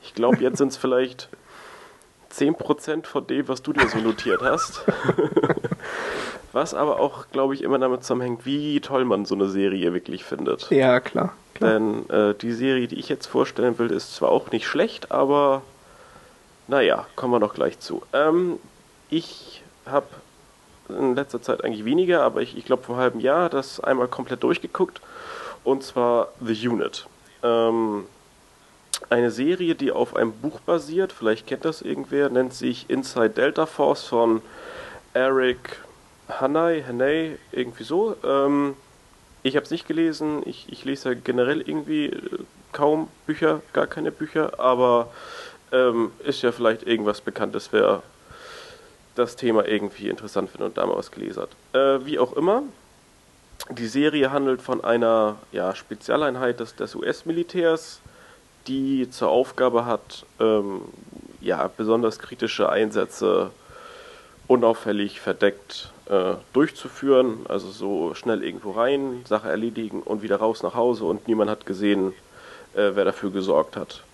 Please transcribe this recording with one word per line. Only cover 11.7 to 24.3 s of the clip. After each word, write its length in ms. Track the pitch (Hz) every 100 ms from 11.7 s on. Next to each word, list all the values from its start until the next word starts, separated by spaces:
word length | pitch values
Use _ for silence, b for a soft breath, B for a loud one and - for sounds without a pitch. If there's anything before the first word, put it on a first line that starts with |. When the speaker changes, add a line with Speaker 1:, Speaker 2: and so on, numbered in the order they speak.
Speaker 1:
Denn, 380 | 110 110 110 -
äh, 240 | 92 104
die 180 | 104 117
Serie, 360 | 117 131 131 120
die 100 | -
ich 100 | -
jetzt 180 | 143 -
vorstellen 520 | 127 131 - 123 113
will, 120 | 117
ist 240 | - -
zwar 160 | - -
auch 200 | 107 -
nicht 160 | 117 -
schlecht, 460 | 143 214 - -
aber 500 | - 139 143 143 135 135 - b b b b b b b _ -
naja, 400 | 139 107 58 -
kommen 180 | - 127
wir 80 | 120
noch 140 | 107
gleich 240 | - - -
zu. 240 | - - -
Ähm, 460 | 131 151 165 180 165 - - - _ _
ich 520 | 156 - - - - - _
hab 220 | - 139 - - - _ - _ _ - -
in 260 | 107 135
letzter 260 | 123 139 120
Zeit 220 | - 127
eigentlich 220 | - 110
weniger, 380 | 107 151 185 175
aber 200 | 131 -
ich, 140 | 139 -
ich 80 |
glaub, 200 | - 127
vor 120 | - 123
einem 60 |
halben 180 | 127 120
Jahr 280 | 127 151 175
das 300 | 143 135 -
einmal 300 | - 131 123
komplett 340 | - 123